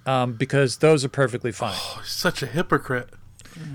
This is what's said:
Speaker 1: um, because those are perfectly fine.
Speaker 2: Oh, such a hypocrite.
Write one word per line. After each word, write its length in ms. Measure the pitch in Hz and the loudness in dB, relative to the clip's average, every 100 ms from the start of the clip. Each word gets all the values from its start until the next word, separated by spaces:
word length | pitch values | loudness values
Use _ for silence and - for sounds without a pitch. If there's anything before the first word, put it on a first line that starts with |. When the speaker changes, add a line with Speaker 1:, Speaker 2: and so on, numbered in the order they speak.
| - | -2
Speaker 1:
um, 280 | 131 123 | 0 0
because 440 | 113 135 143 135 - | -2 0 2 2 4
those 260 | 156 156 135 | 6 6 2
are 40 | |
perfectly 420 | - 131 117 120 | 0 0 0 -6
fine. 220 | - 113 98 | -4 -4 -4
Speaker 2:
Oh, 260 | - - | -8 -10
such 400 | - - 180 - | -10 -4 -2 -2
a 40 | 123 | -4
hypocrite. 640 | 143 - 143 - 127 - - - - - 165 160 | -4 0 0 0 -4 -6 -14 -20 -20 -20 -16 -12